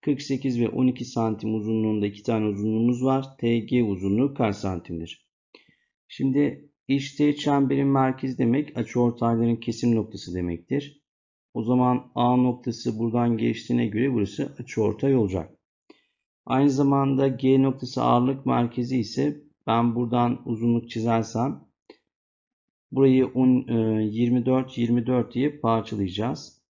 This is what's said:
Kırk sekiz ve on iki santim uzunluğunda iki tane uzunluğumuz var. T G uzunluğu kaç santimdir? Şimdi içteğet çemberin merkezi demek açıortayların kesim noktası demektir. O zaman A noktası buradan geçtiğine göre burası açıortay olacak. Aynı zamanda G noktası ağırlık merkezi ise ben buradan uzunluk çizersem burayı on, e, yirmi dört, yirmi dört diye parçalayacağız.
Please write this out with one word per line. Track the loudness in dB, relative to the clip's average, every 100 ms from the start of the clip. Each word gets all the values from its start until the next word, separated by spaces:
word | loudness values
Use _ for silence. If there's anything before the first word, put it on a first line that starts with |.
Kırk | -2 -4
sekiz | -4 -4 -2 0
ve | -2
on | 2 0
iki | 0
santim | -6 -2 -2 -2 -4
uzunluğunda | -4 0 0 0 0 -2
iki | -4
tane | -2 0 0
uzunluğumuz | 0 0 2 2 2
var. | 2 0 -2 -4
T | 0 0
G | 0 0
uzunluğu | 0 0 0 2 0
kaç | 0 -2 -2
santimdir? | -4 -6 -6 -10 -10 -14 _ _ _ -20 _ _ _ _ _
Şimdi | -4 0 2 0 -2 -18 _ -4
içteğet | -4 -4 0 0 2
çemberin | 0 2 2 2 2
merkezi | 2 2 0 -6 0
demek | 2 2 -2 -6
açıortayların | -4 2 0 2 0 2 2 0
kesim | -4 -2 0
noktası | 0 -2 -8 -8
demektir. | -4 -4 -6 -4 -6 -6 -20 _ _ _ _ _
O | -6
zaman | 0 2 2 0 -4
A | -2 2 4
noktası | 2 0 -8 -6 -6 -2
buradan | -2 0 0 0
geçtiğine | 0 -2 -4 -2 -2
göre | 0 0
burası | 0 -2 -4 -8 -10
açıortay | -10 -2 -2 0 2 2
olacak. | 2 -2 -6 _ _ _ _ -20 _ _ _ _ -4
Aynı | 2 2
zamanda | 2 2 2 2 2 0
G | 2 4 4
noktası | 4 0 -6 -2
ağırlık | 2 4 2 0 0
merkezi | 0 0 -2 -2 -2
ise | -2 -2 -2 -4 -14 _ -2
ben | 0 2
buradan | 0 0 2 0 0
uzunluk | -4 -2 2 0 -2
çizersem | -4 0 0 0 -4 -4 -6 -14 _ _ -20 _ _ _ _ _ _ _ _ _
burayı | 4 6 6 2
on, | 2 4 4 2
e, | 0 2 0
yirmi | 0 0 2 2 2
dört, | 0 0 -4
yirmi | 0 0 2
dört | 0 0
diye | -2 -2 -2
parçalayacağız. | 0 0 -2 -4 -4 -2 -4 -6 -12 _